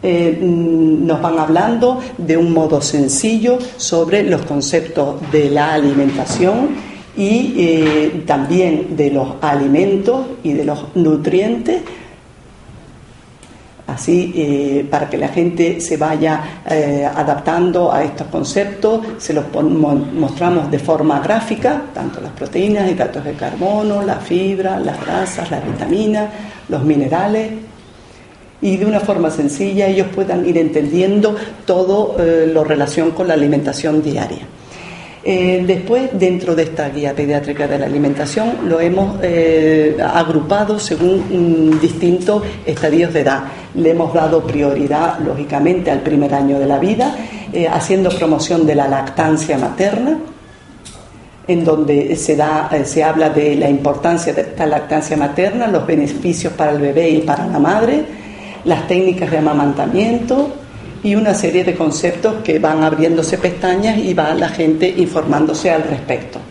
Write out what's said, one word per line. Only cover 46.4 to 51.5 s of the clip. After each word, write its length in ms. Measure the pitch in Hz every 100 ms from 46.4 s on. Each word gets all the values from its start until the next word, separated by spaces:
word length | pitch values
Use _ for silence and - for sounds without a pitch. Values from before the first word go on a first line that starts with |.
| 139 139
de 80 | 139
la 120 | 139
vida, 360 | 175 220 262 247 226 - -
eh, 160 | - 165
haciendo 400 | 170 - 190 185
promoción 580 | 185 160 156 - 170 156
de 100 | 147
la 120 | 139
lactancia 680 | 139 139 - 156 156 - 139
materna, 600 | - - 196 208 254 311 - - - - - - - - - - - -
en 160 | -